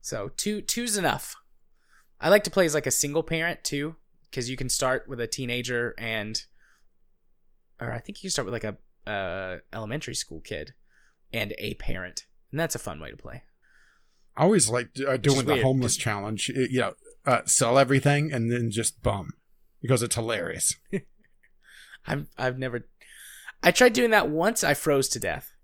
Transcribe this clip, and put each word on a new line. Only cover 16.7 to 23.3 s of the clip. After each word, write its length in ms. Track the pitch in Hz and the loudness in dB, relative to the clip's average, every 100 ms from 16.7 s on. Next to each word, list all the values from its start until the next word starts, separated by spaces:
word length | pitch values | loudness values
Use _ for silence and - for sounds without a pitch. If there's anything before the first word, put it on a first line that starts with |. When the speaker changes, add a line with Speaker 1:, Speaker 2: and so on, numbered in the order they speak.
Speaker 2:
you 80 | 127 | 2
know, 140 | 101 - - - - | 0 -4 -20 -6 2
uh, 180 | 123 - | 2 4
sell 320 | - 117 131 | 2 6 6
everything 540 | 131 135 143 143 156 | 6 6 4 2 2
and 180 | 135 113 | 0 0
then 200 | 120 113 | 0 0
just 320 | 104 113 - | 0 -2 0
bum 300 | 113 101 - - _ _ _ _ | -2 -2 -6 -14 _ _ _ _
because 200 | 113 127 | 2 2
it's 140 | 117 - | 2 -2
hilarious. 600 | 113 110 85 87 - - _ | -2 -2 -4 -2 -2 -4 _
Speaker 1:
<laughs> 1120 | 196 - _ _ _ _ _ _ - - - - | -6 -6 _ _ _ _ _ _ -20 -20 -18 -6
I've, 200 | 143 143 - | -6 -6 -4
I've 200 | 127 127 | -4 -2
never, 300 | 131 120 - _ - - - | -6 -6 -10 _ -20 -20 -20